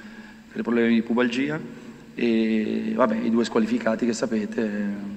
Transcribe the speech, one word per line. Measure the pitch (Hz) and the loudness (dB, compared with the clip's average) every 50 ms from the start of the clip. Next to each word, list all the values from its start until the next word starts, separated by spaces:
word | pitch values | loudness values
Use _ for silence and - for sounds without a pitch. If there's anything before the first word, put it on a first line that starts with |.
| - - - - - - - - - - | -18 -18 -18 -18 -18 -20 -20 -20 -20 -12
per | - 107 | -8 -6
problemi | 110 117 117 117 117 117 117 | -2 0 2 4 4 6 4
di | 113 | 4
pubalgia. | 110 - 117 120 123 123 113 127 139 147 151 160 - - - - - - - - - - - | 4 2 2 2 2 2 2 0 -2 -2 -2 -4 -6 -10 -14 -16 -18 -18 -18 -20 -20 -14 -4
E, | - 117 117 113 113 113 110 110 110 107 110 110 113 110 110 110 | -2 2 2 4 4 2 2 2 0 0 0 -2 -2 -2 -2 2
vabbè, | 110 127 117 110 | 2 2 2 2
i | 113 120 117 | 0 0 2
due | 113 117 113 | 2 2 0
squalificati | 110 - 117 110 107 123 117 - 113 113 104 123 | 2 2 0 2 2 0 0 0 0 0 0 0
che | 117 113 | -2 0
sapete. | - 139 120 113 110 104 104 - - 113 107 104 104 104 101 101 101 - - - | -2 -2 -2 -2 -2 -2 -2 -4 -2 -2 -2 -2 -4 -4 -4 -4 -6 -8 -10 -10